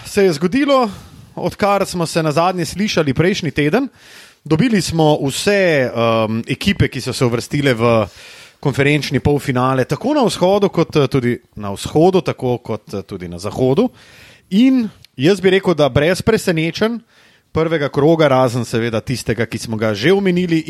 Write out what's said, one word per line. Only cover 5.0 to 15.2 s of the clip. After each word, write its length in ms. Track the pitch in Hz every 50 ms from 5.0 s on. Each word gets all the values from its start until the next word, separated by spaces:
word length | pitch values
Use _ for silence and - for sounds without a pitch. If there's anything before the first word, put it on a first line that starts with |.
| 160 151 151 -
vse, 720 | 147 139 127 - - 196 208 202 190 175 160 143 127 120
um, 500 | 90 120 117 117 113 113 110 107 110 113 117
ekipe, 440 | - 139 - - - 202 - - 135
ki 120 | - 131
so 120 | 113 127 117
se 120 | - 135
uvrstile 500 | 120 117 120 110 - - 147 139 143 127
v 320 | 110 113 120 117 113 104 87 - - - - - - - - _
konferenčni 640 | - - 147 123 - 139 139 147 151 135 - 147 127
polfinale, 640 | - 147 147 143 - - 131 123 127 131 131 131 123
tako 300 | - 156 135 - 240 302
na 80 | 302 254
vzhodu 460 | 190 - - 175 180 196 208 202 180
kot, 280 | - - 165 - -
eh, 100 | 160 139
tudi 280 | 123 - 139 120 120 120 - _ _ -
na 180 | - 104 101
vzhodu, 500 | 101 107 - - - 147 160 185 185 185 -
tako 340 | - 123 - - 127 123
kot, 320 | 117 - - 113 104 _ -
eh, 120 | - 101 95
tudi 260 | - 107 92 90 87
na 100 | 87 85
zahodu. 520 | 87 104 - - 131 127 135 160 240 247 - - - - - - - - - - _ -
In 400 | 185 196 247 269 262 254 233 202 - - - - _
jaz 240 | -